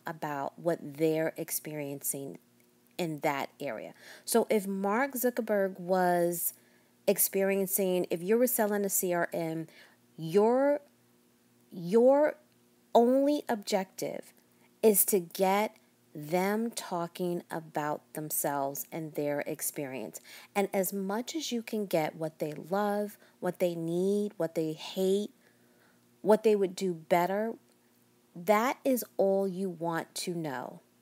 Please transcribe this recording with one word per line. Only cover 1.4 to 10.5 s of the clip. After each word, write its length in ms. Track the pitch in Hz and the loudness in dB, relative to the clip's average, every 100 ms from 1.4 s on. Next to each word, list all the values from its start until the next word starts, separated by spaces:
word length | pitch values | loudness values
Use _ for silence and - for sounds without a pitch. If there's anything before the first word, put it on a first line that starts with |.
| 160 - - 151 143 143 - 143 139 85 _ _ _ _ _ - | -8 -6 -8 -8 -8 -8 -6 -8 -8 -14 _ _ _ _ _ -6
in 220 | 175 151 | -4 -2
that 280 | 151 139 - _ | -2 -2 -6 _
area. 360 | 143 110 85 - - - | -8 -8 -12 -16 -20 -18
So 220 | - 233 - | 0 2 4
if 160 | 220 196 | 0 0
Mark 480 | 196 196 214 277 | -4 0 0 0
Zuckerberg 680 | 262 247 247 226 208 196 185 | -2 -2 -2 0 0 0 -2
was 720 | 175 185 180 175 175 170 - - _ _ _ _ - | 0 2 4 4 2 0 -6 -8 _ _ _ _ 0
experiencing, 1000 | 202 - 190 190 196 190 - 190 180 170 | 2 2 2 2 2 0 0 2 0 0
if 120 | 170 | -4
you 140 | 180 226 | 2 4
were 100 | 247 | 4
selling 380 | - 214 208 | 2 0 2
a 60 | 196 | 0
C 220 | - 185 | 0 0
R 160 | 175 170 | 0 0
M, 340 | - 165 160 160 - - _ _ - | -2 -4 -4 -6 -12 -20 _ _ -10
your, 640 | 160 180 214 | 0 4 6